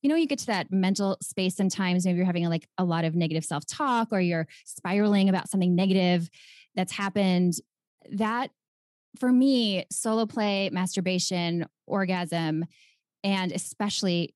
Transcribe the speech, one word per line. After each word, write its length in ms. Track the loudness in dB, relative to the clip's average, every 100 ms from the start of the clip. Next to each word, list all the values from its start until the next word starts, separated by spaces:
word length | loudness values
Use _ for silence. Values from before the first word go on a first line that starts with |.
You 80 | 2
know, 60 | 2
you 100 | 0
get 140 | -2
to 60 | -2
that 240 | -4 0
mental 460 | 0 2 2 0 -2
space 340 | -6 -2 -2 0
sometimes, 500 | 0 0 0 2 2
maybe 120 | 2
you're 80 | 2
having, 200 | 0 0
like, 220 | -2 -4 -4
a 60 | -2
lot 180 | 0
of 100 | 0
negative 300 | 0 0 -2
self-talk 640 | -4 -6 -6 -4 0 0 0
or 100 | 0
you're 260 | 0 0 -4 -10 -20
spiraling 640 | -12 -4 0 4 4 4
about 220 | 2 0
something 260 | 0 2 4
negative 540 | 4 4 4 2 0 _ -20 -20 -10 -6
that's 180 | -4
happened. 640 | -4 -4 0 2 4 2 0 -8 _ _ _ -12
That, 400 | -4 -4 -2 -6 _ _ _ _ _ _ -4
for 120 | 2
me, 540 | 4 4 4 2 0 -4
solo 340 | -6 -2 0 0
play, 440 | 0 0 0 0
masturbation, 960 | -2 -2 -2 -2 -2 -2 -2 -2 -2 -4 _ -6
orgasm, 800 | -4 -2 -2 -2 -4 -2 -2 -4 _ _ _ _ _
and 300 | -2 -2 -2
especially 840 | -4 -8 -6 -4 -2 0 0 -2